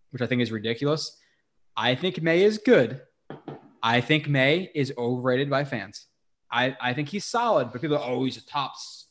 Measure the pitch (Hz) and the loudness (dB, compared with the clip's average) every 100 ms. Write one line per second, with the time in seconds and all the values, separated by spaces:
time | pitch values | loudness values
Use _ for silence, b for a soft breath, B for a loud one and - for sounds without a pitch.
0 | _ 131 117 123 110 110 110 117 143 151 | _ -6 -2 0 0 -2 -4 -2 0 -2
1 | - - _ _ _ _ _ - 117 127 | -4 -14 _ _ _ _ _ -2 0 0
2 | 185 175 165 170 208 214 254 196 113 131 | -2 0 2 4 4 4 6 6 6 -2
3 | - _ - - - - - _ 113 120 | -14 _ -20 -16 -14 -16 -18 _ 2 2
4 | 127 156 143 139 135 170 185 151 127 - | 4 2 2 2 4 2 -2 -4 -4 -2
5 | 120 123 127 127 143 135 143 110 98 - | -2 -2 0 0 0 -2 -2 -6 -8 -16
6 | - _ _ _ _ 117 127 - 123 127 | -20 _ _ _ _ -2 -2 -2 -4 -4
7 | 143 202 - 233 240 165 120 117 156 147 | -4 -6 -4 -2 2 2 0 -4 -2 -2
8 | 127 127 131 - - 147 131 - - - | 0 -2 -4 -6 -8 -6 -6 -8 -16 -18
9 | - | -20